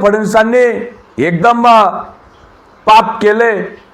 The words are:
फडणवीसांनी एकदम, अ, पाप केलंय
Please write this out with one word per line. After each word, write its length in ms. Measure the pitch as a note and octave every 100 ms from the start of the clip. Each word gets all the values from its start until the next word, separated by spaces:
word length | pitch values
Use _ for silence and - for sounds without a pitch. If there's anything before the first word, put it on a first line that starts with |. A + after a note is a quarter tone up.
फडणवीसांनी 920 | G3+ G#3+ G3+ A3 A3+ B3 A#3+ G3+ - - _ -
एकदम, 480 | D3+ E3+ A3+ A#3 A#3+
अ, 220 | A3+ G#3 - - - _ _ _ _ _ _ -
पाप 360 | A3 A3 G#3
केलंय 420 | G#3 G#3+ A#3 G3 C#3 - _